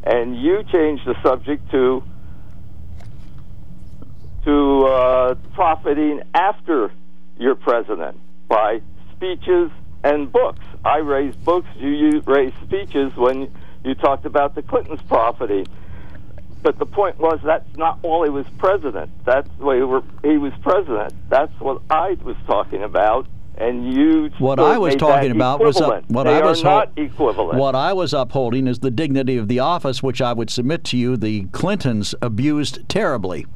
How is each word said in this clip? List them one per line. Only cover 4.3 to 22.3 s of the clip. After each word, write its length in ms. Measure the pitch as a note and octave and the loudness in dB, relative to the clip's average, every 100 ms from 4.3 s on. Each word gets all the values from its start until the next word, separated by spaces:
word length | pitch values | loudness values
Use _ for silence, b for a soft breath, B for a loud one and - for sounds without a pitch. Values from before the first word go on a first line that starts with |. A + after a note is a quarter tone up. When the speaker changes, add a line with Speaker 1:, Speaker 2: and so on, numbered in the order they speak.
| - | -4
Speaker 1:
to, 420 | - D3 C#3 C#3 C3+ | 2 4 4 4 4
uh, 480 | C3 B2+ B2+ B2+ B2 - | 4 4 4 2 0 -6
profiting 680 | - F3 D#3+ D#3+ C#3+ D3+ D3 - | 0 2 2 0 0 0 -2 0
after 580 | D#3+ F#3+ G#3 - D3+ G2+ - - - - - | 2 2 0 0 0 0 -4 -8 -8 -8 -2
you're 160 | B2 B2 | 0 2
president 640 | - A#2+ G#2 F#2+ D2+ F#2 - - - | 2 2 0 -4 -4 -6 -8 -8 0
by 340 | A2+ G#2+ A2 - - - - | 2 2 0 -4 -8 -8 -6
speeches 540 | F#3 F3+ - F3+ E3+ - - - | -6 -4 2 2 2 -4 -8 -2
and 280 | C3+ D3 C#3 | 0 0 2
books. 280 | A#3+ A#3 - - - | 2 2 -2 -8 -4
I 140 | - D3 | 0 2
raise 380 | D3+ C#3 C#3+ - | 2 0 0 -2
books, 320 | D#3+ F3 - A2 | 0 0 0 -6
you, 120 | C#3 | -2
you 300 | D3 D3+ D3+ C#3+ | 2 4 2 4
raise 260 | C#3 C3 - - | 4 2 -2 -4
speeches 500 | F#3+ G3+ C#3+ C#3 A#2+ | -4 -2 -2 -2 2
when 380 | B2 C3 C3+ B B B C3 | 2 2 -6 B B B -4
you 80 | |
talked 320 | C3+ D3+ C3+ D3+ | 0 2 2 0
about 300 | D3 C#3+ D3 | 0 0 -2
the 80 | |
Clintons 380 | - B3 - D#3 | -2 -2 -2 -8
profiting. 640 | - B2+ A2+ A#2 A#2 G2+ F#2 B B B B B B - - - | 0 2 2 0 -2 -2 -2 B B B B B B -8 -8 -2
But 160 | D#3+ C#3 | 0 0
the 80 | D3 | -4
point 320 | - G3 - | 0 -2 0
was 200 | D#3+ D#3 | 0 0
that's 340 | C#3+ D#3+ - - | 0 0 -2 -2
not 240 | D#3+ - | -2 -2
while 220 | E3+ E3 | -2 2
he 60 | D3+ | 2
was 140 | C#3 C3+ - | 0 -6 0
president. 540 | - F#3+ C3 F#2+ D2+ - - | 0 2 -2 -6 -8 -6 0
That's 220 | C3 C#3 - | 2 0 -4
the 60 | C#3 | 0
way 120 | B2+ | 2
he 60 | |
were, 200 | C3 C3 - - | 2 0 -2 -4
he 140 | D3 D3+ | 0 2
was 160 | C#3+ B2 | 0 -4
president. 500 | - G3 E3 G#2+ G#2+ - - | 0 2 2 -4 -4 -6 2
That's 240 | B2+ D#3 - | 2 2 -2
what 220 | C3+ B2+ - | -4 -4 -2
I 260 | D#3 F3+ F3+ | 0 0 -2
was 120 | B2+ | -4